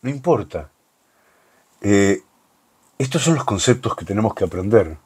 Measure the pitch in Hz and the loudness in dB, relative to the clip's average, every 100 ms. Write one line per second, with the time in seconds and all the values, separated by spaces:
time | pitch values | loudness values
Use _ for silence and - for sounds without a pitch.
0 | 127 139 151 139 98 85 76 _ _ _ | -8 -6 0 0 0 -10 -12 _ _ _
1 | _ _ _ _ _ _ _ _ 101 101 | _ _ _ _ _ _ _ _ 2 4
2 | 98 98 _ _ _ _ _ _ _ _ | 4 0 _ _ _ _ _ _ _ _
3 | 131 165 165 156 - 98 - 123 - - | -4 -2 0 0 0 -2 0 0 0 -8
4 | 82 98 110 - 92 90 92 113 85 80 | -6 -2 -2 -2 -6 -4 2 2 2 -6